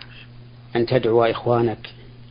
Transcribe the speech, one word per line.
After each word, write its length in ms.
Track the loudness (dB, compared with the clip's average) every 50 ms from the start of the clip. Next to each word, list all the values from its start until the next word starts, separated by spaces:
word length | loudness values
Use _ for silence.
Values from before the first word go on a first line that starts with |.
| -20 -20 -20 -20 -20 -20 -20 -20 -20 -20 -20 -20 -14 -6 -4
أن 100 | -2 0
تدعو 380 | 0 0 0 2 2 2 4 2
إخوانك 680 | 2 0 -2 -2 0 2 2 2 0 -2 -6 -10 -18 -20 -20 -20 -20 -20 -20 -20 -20